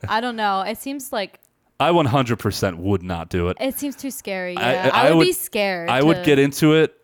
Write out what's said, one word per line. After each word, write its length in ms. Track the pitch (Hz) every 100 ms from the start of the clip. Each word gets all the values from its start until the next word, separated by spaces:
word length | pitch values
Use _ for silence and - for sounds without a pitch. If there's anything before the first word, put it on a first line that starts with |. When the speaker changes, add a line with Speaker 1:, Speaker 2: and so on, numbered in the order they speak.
| -
Speaker 1:
I 140 | 220
don't 160 | 247 226
know. 240 | 208 190
It 160 | 190 226
seems 340 | 277 277 254
like 280 | 233 190 _ _ _ _ -
Speaker 2:
I 120 | 147
one 140 | 175 131
hundred 320 | 135 117 113
percent 380 | 104 - 98 85
would 260 | 95 98
not 240 | 90 85 82
do 200 | 90 87
it. 80 | -
Speaker 1:
It 180 | 269 -
seems 200 | 285 -
too 140 | 277
scary. 440 | - - 190 180 180
Speaker 2:
I, 180 | 120
Speaker 1:
Yeah. 160 | 135 131
Speaker 2:
I 140 | - -
Speaker 1:
I 20 |
would 80 | 165
Speaker 2:
would, 80 | 359
Speaker 1:
be 80 |
scared 560 | - - 214 202 180 170
Speaker 2:
I 120 | 127
would 160 | 151 180
Speaker 1:
to 60 |
Speaker 2:
get 160 | 165 139
into 360 | 143 - 156 160
it 200 | 156 _